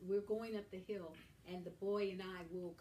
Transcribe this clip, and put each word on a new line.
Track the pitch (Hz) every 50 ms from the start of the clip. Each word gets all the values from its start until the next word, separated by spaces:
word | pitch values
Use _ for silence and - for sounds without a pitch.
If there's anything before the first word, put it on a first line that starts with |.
| 185
we're | 185 196 202
going | 202 - 214 220 226 226 220
up | 202 202 -
the | 196 185 180 -
hill, | 208 196 170 160 - - - - - - - -
and | 180 180 170
the | 175
boy | 175 - 196 196 202 208 208 196
and | 185 185
I | 190 185 185 180 170 165
will | 175 180 180 170 170 -